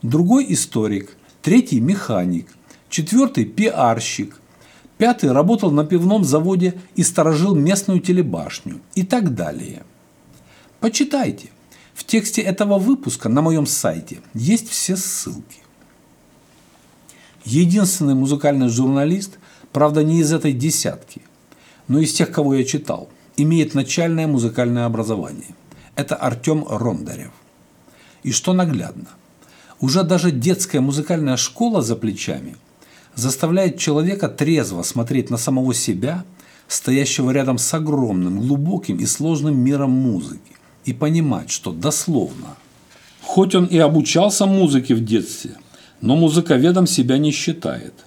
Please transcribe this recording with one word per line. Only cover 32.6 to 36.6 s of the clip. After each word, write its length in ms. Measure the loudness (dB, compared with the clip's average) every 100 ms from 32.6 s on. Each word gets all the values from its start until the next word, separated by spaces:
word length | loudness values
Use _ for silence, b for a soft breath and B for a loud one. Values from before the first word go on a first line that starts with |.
| _ _ b b b
заставляет 600 | -6 -4 -2 0 2 0 0
человека 520 | -2 0 0 -2 -4
трезво 540 | -2 0 2 0 -4
смотреть 460 | -6 -4 -2 -2 -2
на 80 | -4
самого 380 | -2 0 0
себя, 500 | -2 -2 -2 -2 -4 -8 B B B